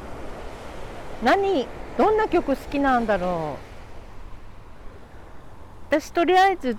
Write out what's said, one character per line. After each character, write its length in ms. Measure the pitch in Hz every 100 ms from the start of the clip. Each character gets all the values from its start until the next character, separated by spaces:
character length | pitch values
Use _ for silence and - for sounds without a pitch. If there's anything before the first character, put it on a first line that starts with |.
| - - - - - - - - - - - -
何、 420 | 226 381 392 330 - - - -
ど 140 | 381
ん 60 | 427
な 100 | 440
曲 280 | 339 - 269
好 140 | -
き 100 | 285
な 200 | 277 247
ん 80 | 220
だ 100 | 196
ろ 400 | 180 170 151 127 - - - - - - - - - - - - - - - - - - - - - - -
う。 80 | 302
私、 140 | -
と 140 | 349 330
り 120 | 370
あ 120 | 392
え 80 | 359
ず 200 | 254